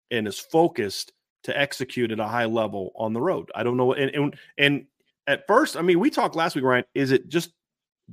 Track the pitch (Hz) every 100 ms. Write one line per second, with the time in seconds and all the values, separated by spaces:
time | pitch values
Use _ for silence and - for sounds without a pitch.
0 | _ 120 107 - - 160 165 - 101 -
1 | - _ _ _ - - 139 - 127 -
2 | 113 110 107 120 117 113 107 101 92 -
3 | 110 117 165 - 85 - 117 123 127 139
4 | 135 147 143 - - - 143 143 - _
5 | _ _ - 135 - 220 311 147 175 170
6 | 262 294 208 165 170 156 127 123 - 139
7 | 135 135 - 165 - _ _ _ _ _
8 | -